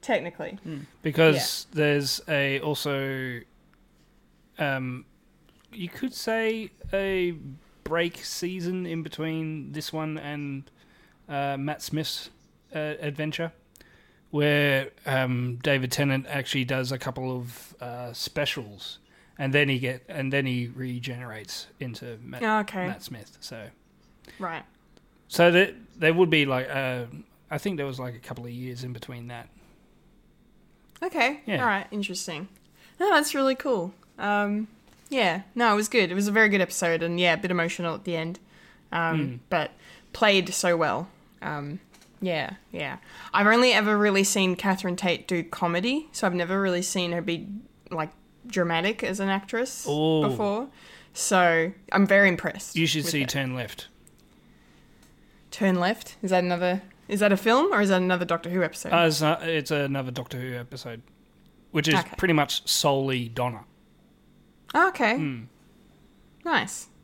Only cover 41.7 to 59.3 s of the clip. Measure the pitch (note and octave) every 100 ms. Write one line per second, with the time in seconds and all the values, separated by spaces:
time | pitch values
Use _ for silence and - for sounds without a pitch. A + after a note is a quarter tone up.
41.7 | E3+ _ - - - F#3 D#3+ C3+ F#3+ _
42.7 | E3+ C#3+ - - - - - G3+ A#3 B3+
43.7 | G#3 G#3+ G#3+ G#3 G3 G3 G3+ F#3 F3 G3+
44.7 | F#3 F#3 F3 F#3 E3 - F3 E3 - F3
45.7 | E3+ A3 C#4 D#4 - G3+ F3+ E3+ F#3+ G3
46.7 | F3+ F#3 G3 F3 E3+ E3+ E3+ - G3+ -
47.7 | _ - E3+ D#3 - _ _ A#3+ G3 F3
48.7 | E3 F#3+ A3 - F#3+ G3 G3 G3 A3+ C4
49.7 | - - D3 D#3 D#3 C#3+ B2 G#2 G#3 C4+
50.7 | - - - - - - F#3+ F3 E3 E3
51.7 | G3 - - G3 G3 G3 F3 E3+ G3 -
52.7 | D#3 D#3+ D3+ C#3+ D3+ C3 C#3+ C3 B2+ A2+
53.7 | - - - - _ _ - _ - -
54.7 | - _ - - _ - _ - - G3
55.7 | F#3 F3+ A#3 - - F#3+ F#3 F3+ F3 F3+
56.7 | F#3 - - - G#3 G#3 G3 A3+ A#3+ F4+
57.7 | B3+ G3+ F#3 F#3 F3+ F3 E3+ E3+ F3+ D#3+
58.7 | - E3+ E3+ E3 D3 D#3